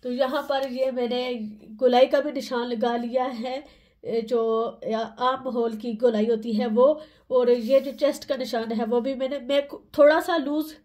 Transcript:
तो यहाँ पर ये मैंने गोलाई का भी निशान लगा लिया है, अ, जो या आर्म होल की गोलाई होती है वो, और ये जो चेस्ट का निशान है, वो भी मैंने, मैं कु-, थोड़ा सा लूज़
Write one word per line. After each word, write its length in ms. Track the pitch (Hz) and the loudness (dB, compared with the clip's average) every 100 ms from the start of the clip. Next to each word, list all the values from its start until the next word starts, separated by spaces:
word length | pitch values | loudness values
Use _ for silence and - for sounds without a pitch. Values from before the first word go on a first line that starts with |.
तो 100 | 247 | -6
यहाँ 300 | 247 285 294 | -2 -2 -2
पर 260 | 277 269 269 | -2 -2 -2
ये 220 | 247 262 | -2 -2
मैंने 440 | 247 240 247 254 247 214 - - | -2 -4 -4 -4 -6 -8 -12 -20
गोलाई 400 | 220 254 247 262 | 0 2 6 6
का 140 | 285 | 4
भी 120 | 277 | -2
निशान 340 | 269 - 247 240 | -6 -6 -4 -4
लगा 300 | 233 233 240 | -2 -2 -2
लिया 280 | 240 254 | 2 2
है, 340 | 254 240 247 262 | 2 -2 -8 -8
अ, 60 | 302 - _ _ - | -10 -20 _ _ -4
जो 760 | 220 220 240 226 226 226 - - | -4 0 0 2 0 -2 -6 -6
या 100 | 220 | -4
आर्म 520 | 220 - 254 262 254 | -4 -2 -2 -2 -4
होल 260 | 240 233 220 | -2 -2 -4
की 180 | 240 | -8
गोलाई 320 | 220 247 220 220 | 0 2 2 0
होती 260 | 226 233 | 0 0
है 140 | 214 214 | -2 0
वो, 360 | 214 262 302 - _ _ | 4 4 4 -4 _ _
और 200 | 254 240 | 0 2
ये 300 | 240 226 269 | 2 4 2
जो 120 | 269 | 2
चेस्ट 320 | 247 277 - | -2 -2 -2
का 120 | - 269 | -6 -6
निशान 360 | 247 240 220 | -4 -6 -4
है, 120 | 226 | -4
वो 160 | 226 240 | 0 0
भी 140 | 247 | -2
मैंने, 240 | 262 262 285 | -4 -6 -6
मैं 280 | 240 277 285 | -2 -2 -2
कु-, 320 | - _ - | -12 _ 6
थोड़ा 220 | 294 320 | 6 6
सा 160 | 359 339 | 2 -2
लूज़ 380 | 269 294 311 - | 0 -4 -6 -12